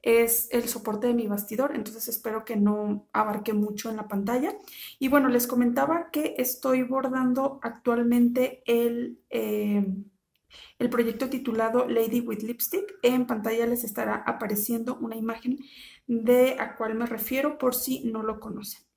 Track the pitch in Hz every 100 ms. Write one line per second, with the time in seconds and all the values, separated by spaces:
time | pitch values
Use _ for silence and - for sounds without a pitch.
0 | - 233 233 - - 240 233 226 - 208
1 | 240 240 214 202 - 220 285 - 208 220
2 | 226 233 226 214 220 214 208 208 208 208
3 | - 220 214 208 208 214 208 208 226 220
4 | 214 202 202 247 311 415 - - - -
5 | 269 285 262 240 240 247 240 240 285 330
6 | 339 302 311 - 247 - 269 254 247 262
7 | 254 262 254 247 277 277 233 - - 233
8 | 233 240 240 240 254 - - 233 240 240
9 | 240 - _ 240 220 214 208 202 196 190
10 | - _ _ _ _ - - _ 240 240
11 | 226 220 262 254 - 220 220 240 247 233
12 | 226 240 233 214 214 240 - 392 403 -
13 | 240 247 247 226 214 226 233 240 220 208
14 | 220 220 233 233 214 202 202 233 233 -
15 | 233 220 220 226 247 269 - - - -
16 | - 233 220 247 254 262 - - 220 220
17 | 240 233 - 262 294 294 254 240 - 262
18 | 233 220 220 214 220 208 202 - _